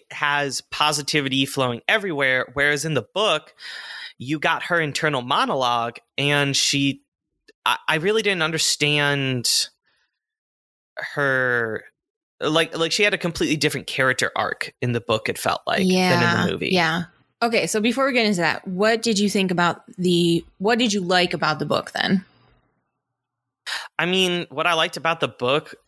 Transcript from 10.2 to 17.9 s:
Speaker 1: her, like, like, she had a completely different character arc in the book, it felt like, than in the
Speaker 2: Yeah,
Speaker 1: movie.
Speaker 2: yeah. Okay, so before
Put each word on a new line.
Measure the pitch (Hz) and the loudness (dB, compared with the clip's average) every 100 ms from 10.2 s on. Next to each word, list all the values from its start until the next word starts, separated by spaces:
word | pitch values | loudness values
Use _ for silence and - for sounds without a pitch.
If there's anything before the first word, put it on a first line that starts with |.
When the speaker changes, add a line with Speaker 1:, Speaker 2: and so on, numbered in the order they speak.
| _ _ _ _ _ _ _ - - | _ _ _ _ _ _ _ -14 -8
Speaker 1:
her, | 143 139 131 127 120 113 107 - _ _ _ _ - | -2 0 2 2 0 -2 -6 -10 _ _ _ _ -6
like, | 151 156 156 156 | 0 0 0 -2
like, | 165 | -2
she | - | 2
had | 208 | 0
a | 190 | 0
completely | 175 - 151 151 | -2 -2 0 2
different | 143 135 - | 0 -2 -6
character | - 131 127 101 - | 0 2 2 -2 -2
arc | 104 - - - | -4 -4 -8 -4
in | 123 | -2
the | 117 | -2
book, | - 110 - | 0 -2 -2
it | - | -4
felt | - - - | -2 -2 0
like, | - | 0
than | |
in | 185 | 2
the | 185 | 2
Speaker 2:
Yeah, | 185 175 170 175 180 | 2 4 2 2 0
Speaker 1:
movie. | - 69 | -2 0
Speaker 2:
yeah. | 185 160 170 170 _ _ - | 2 2 0 -6 _ _ -4
Okay, | 233 220 156 | 0 0 0
so | 220 | 0
before | 226 | 0